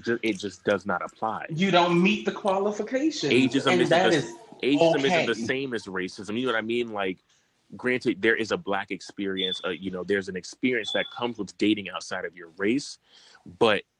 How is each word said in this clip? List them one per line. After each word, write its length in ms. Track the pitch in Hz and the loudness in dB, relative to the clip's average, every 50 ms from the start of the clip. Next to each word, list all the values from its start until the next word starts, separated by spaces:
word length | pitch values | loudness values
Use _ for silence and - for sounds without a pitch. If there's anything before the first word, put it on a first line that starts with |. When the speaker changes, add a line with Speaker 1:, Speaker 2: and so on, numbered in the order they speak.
Speaker 1:
ju-, 180 | 92 - 120 113 - | -4 -2 -2 0 0
it 160 | 113 107 92 | -2 -2 -2
just 260 | 98 101 92 - _ | -4 -8 -8 -4 _
does 220 | - 104 98 - | 2 2 2 2
not 160 | 101 92 85 82 | -2 -2 -2 -2
apply. 440 | 80 - - - 110 107 87 73 - | -6 -8 -4 -4 -4 -4 -4 -6 -6
Speaker 2:
You 200 | 160 151 190 196 | -2 0 2 4
don't 320 | 180 175 175 175 175 170 180 | 6 4 4 6 4 4 4
meet 220 | 196 214 208 - | 4 2 2 0
the 80 | 202 190 | -4 -4
qualifications, 1000 | - - 208 190 196 196 208 208 - 208 220 247 262 285 320 302 - - 143 127 | -2 -2 0 0 2 0 -2 -2 -2 -6 -4 -2 0 0 0 -2 -2 0 2 4
Speaker 1:
Ageism 400 | 123 131 131 127 139 123 - 185 | 4 4 4 2 2 2 4 4
Speaker 2:
and 80 | 175 175 | 4 4
Speaker 1:
isn't 60 | 147 | 4
Speaker 2:
that 200 | 160 170 190 190 | 4 4 6 4
Speaker 1:
the, 60 | 180 | 4
Speaker 2:
is 160 | 151 131 - - - - - - - - | 2 0 -2 -8 -16 -20 -20 -12 -4 0
Speaker 1:
ageism 420 | 123 143 147 170 165 160 147 135 | 2 4 6 6 6 6 4 2
Speaker 2:
okay. 20 | |
Speaker 1:
isn't 200 | 139 143 165 147 | 2 2 2 2
the 200 | 113 117 107 117 | 0 0 -2 -2
same 280 | 113 131 131 139 135 120 | -2 -2 -2 -4 -4 -6
as 100 | 110 - | -6 -6
racism. 540 | 101 92 95 92 92 - - 101 92 104 117 | -6 -6 -4 -4 -6 -6 -10 -10 -6 -4 -2
You 80 | 127 | -2
know 60 | 127 113 | 0 0
what 60 | 110 | -2
I 40 | 107 | -2
mean? 300 | 110 117 120 120 117 110 | -2 -2 -2 -2 -2 -4
Like, 260 | 101 98 95 92 - _ _ _ _ _ _ _ _ _ _ - | -4 -2 -2 -4 -6 _ _ _ _ _ _ _ _ _ _ -20
granted, 440 | 98 - 127 127 127 - 127 98 90 98 | -6 -2 -2 -2 0 0 -2 -2 2 4
there 140 | 113 113 | 4 4
is 160 | - 113 101 104 | 4 2 -2 -2
a 40 | |
black 340 | 92 85 98 101 98 101 - | -4 -2 -2 -4 -4 -2 -6
experience, 720 | 101 90 - - - - 101 98 95 95 92 92 92 - - | -8 -10 -10 -16 -10 -6 -4 -4 -2 -2 -4 -4 -4 -4 -4
uh, 60 | 92 | -6
you 200 | 92 76 92 95 | -6 -4 -6 -8
know, 140 | 92 92 90 | -6 -6 -2
there's 240 | 90 101 101 95 98 | 0 0 0 0 -4
an 80 | 92 | -8
experience 560 | 90 87 - - _ - 127 127 120 104 - - | -8 -10 -12 -12 _ -2 0 0 0 -2 -2 -2
that 140 | 101 92 - | -2 -2 -2
comes 280 | - - 120 120 120 110 | -4 -6 -6 -6 -4 -6
with 180 | 104 92 - _ | -8 -10 -4 _
dating 300 | 104 104 110 107 98 90 | 2 2 2 2 -2 -8
outside 340 | 92 85 - - 101 92 90 | -10 -10 -10 -8 -8 -8 -8
of 100 | 87 82 | -8 -10
your 120 | 90 85 82 80 85 | -12 -20 -20 -8 -2
race, 400 | 98 104 120 139 151 - - - _ _ _ - - - - - _ - 87 - | 0 0 0 0 -2 -6 -14 -18 _ _ _ -20 -20 -20 -20 -20 _ -20 -2 0
but 240 | 120 113 104 92 - _ _ _ | 2 2 2 2 -2 _ _ _